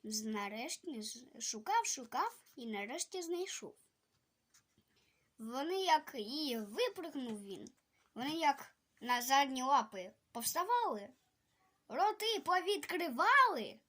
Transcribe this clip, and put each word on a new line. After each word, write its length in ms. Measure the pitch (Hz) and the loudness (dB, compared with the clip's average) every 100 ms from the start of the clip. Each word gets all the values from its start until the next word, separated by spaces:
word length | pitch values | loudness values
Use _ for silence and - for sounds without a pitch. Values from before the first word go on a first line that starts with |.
З-, 200 | 214 214 | -6 -6
нарешті 760 | 220 214 202 214 285 - 359 240 | -4 -4 -4 -6 -8 -8 -8 -8
з-, 380 | 214 233 247 226 | -8 -12 -16 -8
шукав, 460 | - 233 214 440 - | -6 -6 0 2 2
шукав 560 | - 233 254 427 494 _ - | -4 -4 0 0 -2 _ -10
і 100 | 233 | -6
нарешті 560 | 208 208 311 - 381 | -4 -4 -6 -6 -6
знайшов. 540 | 330 349 381 - - - _ _ _ _ _ _ _ _ _ _ _ _ _ _ _ _ | -4 -4 -4 -8 -12 -18 _ _ _ _ _ _ _ _ _ _ _ _ _ _ _ _
Вони 440 | 220 254 311 381 | -8 -4 -2 0
як 320 | 370 - - | 4 4 2
і 440 | 262 208 285 294 233 | -8 -6 -2 -2 -2
випрыгнув 840 | 202 226 494 392 330 277 247 208 | -4 0 0 0 -8 -6 -6 -6
він, 280 | 202 190 - _ _ _ _ | -8 -10 -12 _ _ _ _
вони 160 | 214 269 | -6 -4
як 440 | 320 302 277 - _ _ _ | 2 2 2 -8 _ _ _
на 220 | 233 247 | -2 0
задні 400 | 247 269 277 262 | 4 4 4 0
лапи 500 | 254 277 220 196 185 _ _ | 4 4 2 -8 -12 _ _
повставали, 760 | 240 233 320 370 480 440 214 202 _ _ _ _ _ _ _ - | -6 -2 0 2 2 2 -2 -8 _ _ _ _ _ _ _ -8
роти 520 | 247 403 427 427 415 | 2 2 2 -2 -2
повідкривали 1400 | 285 370 349 403 - 349 330 240 392 554 508 302 202 208 | 2 2 2 -2 -2 -2 -2 2 6 8 8 4 -6 -12